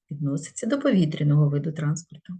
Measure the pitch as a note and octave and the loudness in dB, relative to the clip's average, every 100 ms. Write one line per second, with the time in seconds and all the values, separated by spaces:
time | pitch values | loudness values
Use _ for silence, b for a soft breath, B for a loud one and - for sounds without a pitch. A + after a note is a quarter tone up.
0 | - D3 C#3+ C#3 - - A3+ C#4+ C#4+ G#3 | -16 -6 -4 -4 -6 -8 -2 0 2 4
1 | D#3 - D3 D3 D3 C#3+ E3 D#3 D3+ D#3+ | 2 2 2 4 4 2 -4 -4 -4 -4
2 | - - - F3+ | -8 -20 -16 -16